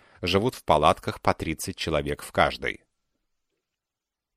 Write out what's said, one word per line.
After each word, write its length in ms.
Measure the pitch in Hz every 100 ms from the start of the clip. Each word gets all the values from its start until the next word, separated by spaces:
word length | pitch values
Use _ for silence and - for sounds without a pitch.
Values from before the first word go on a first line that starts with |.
| _ _
живут 320 | 90 95 117
в 100 | -
палатках 560 | - 78 76 - - -
по 120 | -
тридцать 440 | 92 78 78 - -
человек 440 | - 78 71 71
в 100 | -
каждой. 500 | - 78 - 65 - _ _ _ _ _ _ _ _ _ _ _ _ _ _ _